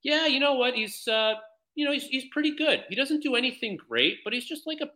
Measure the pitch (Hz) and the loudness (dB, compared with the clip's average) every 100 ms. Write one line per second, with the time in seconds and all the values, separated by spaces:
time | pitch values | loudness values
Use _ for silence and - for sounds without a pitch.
0 | 277 302 311 262 285 262 247 233 214 - | -2 2 2 2 2 2 0 0 -4 -6
1 | 233 220 220 220 - _ _ 302 285 285 | -2 2 2 0 -8 _ _ -2 0 0
2 | - 262 262 294 302 294 311 208 - 196 | -2 -6 -4 0 0 2 2 2 0 -2
3 | 277 302 294 240 254 247 220 - - 117 | 0 0 2 2 0 -2 -6 -6 -2 2
4 | 147 - 214 247 247 302 311 311 294 | 2 2 -6 -6 -6 -8 -8 -6 -6